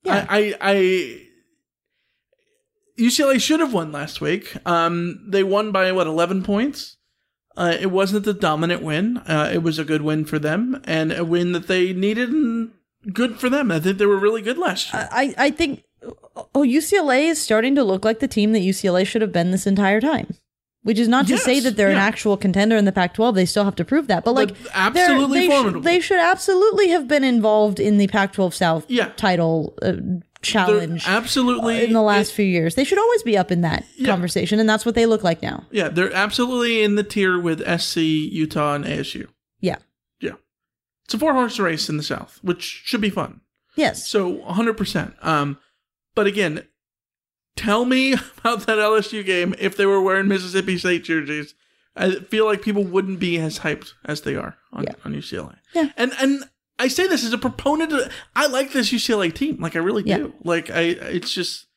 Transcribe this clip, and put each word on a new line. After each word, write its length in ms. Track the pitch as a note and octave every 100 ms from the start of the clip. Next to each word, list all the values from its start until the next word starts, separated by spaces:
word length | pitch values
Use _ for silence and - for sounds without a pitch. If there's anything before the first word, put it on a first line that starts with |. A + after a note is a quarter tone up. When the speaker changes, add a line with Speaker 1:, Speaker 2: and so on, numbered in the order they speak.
Speaker 1:
Yeah. 220 | F#4 G3+ -
Speaker 2:
I, 100 | G#3
I, 160 | G#3+ -
I, 600 | G3 G3 F#3 F#3 C3+ A2+ - _ _ _ _ _ _ _ _ _ _ _ _ _ _ _ _ -
U 120 | A#3
C 120 | B3+
L 80 | C#4
A 80 | C4
should 180 | - D#4
have 120 | D#4
won 180 | G#3 D#3
last 300 | D3 D3 -
week. 340 | D3+ F#3 - -
Um, 600 | - E3+ E3 E3+ F3 - G3+
they 140 | G3
won 300 | F#3+ G3+ G#3+
by, 180 | G3 F#3
what, 140 | F#3 D#3+
eleven 380 | D#3 E3+ F#3+
points? 540 | F3+ G3+ C4+ - - - _ _ _ _ _ -
Uh, 200 | F3 E3
it 60 | F#3+
wasn't 380 | F#3 F#3+ G#3
the 100 | G#3
dominant 480 | G3 E3+ D3+ E3 F3
win. 360 | D#3 D3+ G#3+ A#3+
Uh, 300 | - D#3 D3+
it 100 | F3
was 160 | E3 D#3
a 60 |
good 180 | D3+ D#3
win 220 | D3+ D#3
for 140 | D3+ D#3
them 400 | D3+ E3+ B3 B3+
and 280 | - D#3+ D#3+
a 120 | -
win 280 | E3 F3 F3
that 160 | F3 F3+
they 240 | F#3 F3+
needed 360 | F#3 G3 A3 B3
and 420 | D#4 B3 A#3 A3+ _ _ _ G#3+
good 260 | F#3+ B3 A3
for 100 | B3+
them. 220 | C#4 B3+
I 80 | E3
think 200 | F3 G3
they 80 | G#3
were 120 | G3
really 240 | G3+ A3+
good 160 | G#3 C4
last 340 | F4+ F#3 -
year. 160 | - -
Speaker 1:
I, 200 | A#3 C#4 -
I 120 | C#4
think, 340 | D4+ D#4+ - _ _ A#3 - - - -
oh, 80 | C4+
U 160 | C#4 C#4
C 160 | D#4+ G4+
L 140 | D4+
A 160 | B3+ D#4+
is 140 | D#4
starting 340 | - A3 B3 C#4
to 80 |
look 200 | A3+ F#3+
like 140 | A3 A3
the 100 | C4
team 240 | - G#3
that 80 | A3
U 120 | F#3
C 160 | F#3+ G3
L 80 | F3+
A 80 |
should 180 | F#3 A3+
have 100 | G3+
been 200 | E3+ F3
this 140 | F#3 G3+
entire 340 | G3 G3 G#3+
time. 340 | C#4 D4 - - _ _ _ _
Which 140 | - G#3+
is 100 | A#3
not 180 | B3 F#3
to 100 | C4
say 160 | -
Speaker 2:
Yes, 100 | C4+
Speaker 1:
that 120 | A#3+ G#3
they're 120 | G3
an 80 | G3
Speaker 2:
yeah. 80 |
Speaker 1:
actual 320 | G3+ A3+ G#3+ G3+
contender 400 | G3 F#3+ G#3+ A3+
in 80 |
the 80 | G3+
Pac-twelve. 420 | F#3+ F3 - A#3
They 120 | F#3+ F3+
still 180 | G#3
have 100 | G3 G3
to 80 |
prove 220 | E3+ D4 C4+
that. 140 | F3
But, 120 | A3
Speaker 2:
But 140 | A#3 G#3
Speaker 1:
like, 140 | F#3+
they're, 100 | -
Speaker 2:
absolutely 680 | F#3+ F#3+ D4+ F4+ C4+ C#4 C#4
Speaker 1:
they 60 | F4+
sh-, 40 |
Speaker 2:
formidable. 300 | C#4 A3 -
Speaker 1:
they 160 | C#3 F4
should 180 | D#4+ F#4+
absolutely 680 | E4+ F#4 - F#4 G#4+ G#4 F#4+
have 180 | E4 B3+
been 160 | D4
involved 560 | C4 A#3+ G#3+ G#3+ G#3+ F#3+
in 180 | G#3 G#3
the 80 | G3
Pac-twelve 480 | G#3+ G3 - F#3
South 300 | - F3 D#3+ D3+
Speaker 2:
Yeah. 200 | A#3+ F#3 -
Speaker 1:
title, 600 | G3+ F3+ E3 D#3+ - -
uh, 120 | - - - F3+ - -
challenge, 640 | - A3 F#3+ G#3 E3 E3 F3
Speaker 2:
They're 80 | G#3
absolutely 640 | A#3 C#4 B3 B3 A3+ A3+
Speaker 1:
uh, 40 |
in 80 | A3
the 80 | A3+
last 280 | G#3+ G3+ G#3
Speaker 2:
it 20 |
Speaker 1:
few 100 | -
years. 300 | G3 F3 E3
They 100 | E3+
should 140 | C#4+ G4
always 240 | A4+ A#4
be 140 | E4+ G3+
up 120 | F3+
in 120 | F3
that 220 | E3+ - - -
Speaker 2:
Yeah. 120 | C4
Speaker 1:
conversation, 500 | F#3+ F3 F3 E3+ G#3+
and 80 | A3
that's 160 | G#3+
what 100 | A#3+
they 120 | A#3 A3+
look 180 | A3
like 160 | F#3+ E3
now. 240 | - - -
Speaker 2:
Yeah, 180 | G#3+ D#3+
they're 240 | D3+ F#3
absolutely 680 | F#3 G#3 A3+ B3 B3 A#3+ A3+
in 140 | G#3+ G#3
the 60 |
tier 380 | G3+ G#3 F#3+ F3+
with 220 | F3 D#3+ -
S 200 | E3+ -
C, 420 | - D#3+ D#3 D#3
Utah, 460 | - D#3 E3 D3
and 100 | C#3+
A 60 | C#3+ C#3+
S 140 | -
U. 120 | - - _ _ _
Speaker 1:
Yeah. 160 | F3+ - _ _ _ _
Speaker 2:
Yeah. 120 | - - _ _ _ _ _ _ -
It's 80 |
a 40 | A3
four-horse 400 | D#4 C4 A#3+ -
race 300 | F#3 D#3 -
in 80 | D3+
the 60 |
South, 360 | D3 - - -
which 200 | F#3 F3 - -
should 160 | - A#3+
be 80 | G#3
fun. 320 | F#3+ D3 - _ _ _
Speaker 1:
Yes. 320 | - D4 - -
Speaker 2:
So, 360 | G#3 F3+ F#3+
a 100 | -
hundred 240 | F3 A#3 A3
percent. 380 | G3 F3 - -
Um, 340 | - D3+ C#3+ C#3+ _ _ _ _ _
but 120 | - G3+
again, 380 | G3+ F3+ D3+ - _ _ _ _ _ _ _ _ -
tell 280 | A3 G#3+
me 280 | B3 C4 C4
<laughs> 260 | C4 - -
about 280 | A#3 A#3 -
that 120 | G#3+
L 160 | G#3+ A3
S 160 | G#3
U 100 | A3
game 320 | F#3+ F3+ F3 F#3
if 180 | G3 F#3+
they 100 | G3
were 140 | G3
wearing 260 | F#3+ F#3+ G3
Mississippi 480 | G3 F#3 F#3+ F#3+ F3+
State 260 | F#3 E3+
jerseys. 500 | E3+ D#3+ C#3+ D3+ D3 _ _ _ _ -
I 200 | F#3+ F#3
feel 280 | F#3 G#3+
like 160 | A3 G3+
people 220 | G#3+ G3+
wouldn't 340 | F#3+ F#3 F#3+ F#3
be 180 | F3+ E3+
as 220 | D#3+ D3+
hyped 320 | D#3 D3 - _
as 160 | - D3
they 120 | C#3
are 220 | C3+ - - _
on, 120 | -
Speaker 1:
Yeah. 80 | - -
Speaker 2:
on 100 | -
U 80 | C#3+
C 140 | - -
L 100 | D2
A. 100 | - _
Speaker 1:
Yeah. 180 | E4+ D4 -
Speaker 2:
And, 160 | B3 -
and 240 | C4+ C#4 - _ _ -
I 100 | B3+
say 180 | C4+ F#4+
this 180 | D#4
as 80 | A#3
a 60 | A#3
proponent 540 | B3+ - C#4 D4+ D#4+
of, 200 | D4 C4+ - -
I 120 | A#3+ D4
like 240 | C4 C4+
this 180 | C#4 A3
U 60 | A#3+
C 140 | -
L 100 | G#3+
A 80 | F3
team. 280 | D#3+ D4 -
Like, 160 | E3 E3
I 20 |
really 240 | F3 A3
Speaker 1:
Yeah. 140 | - F#3+
Speaker 2:
do. 160 | D4+ -
Like, 280 | E3 E3+ E3
I, 100 | E3
it's 520 | E3+ E3+ - F3+ -
just 340 | F#3 E3+ - -